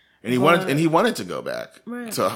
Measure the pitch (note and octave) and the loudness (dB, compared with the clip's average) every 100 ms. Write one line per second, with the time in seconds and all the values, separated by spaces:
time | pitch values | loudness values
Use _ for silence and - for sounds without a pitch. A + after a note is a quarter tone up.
0 | _ _ G#2 B2 C#3 E3+ F3+ C#3 E3 D#3+ | _ _ -2 2 4 4 2 0 2 2
1 | A3+ - F#2+ D2 C2 A#1 A#1 - - A#3+ | 2 -2 -8 -8 -8 -8 -10 -16 -16 -14
2 | A#3 - F#2+ | -10 -4 -4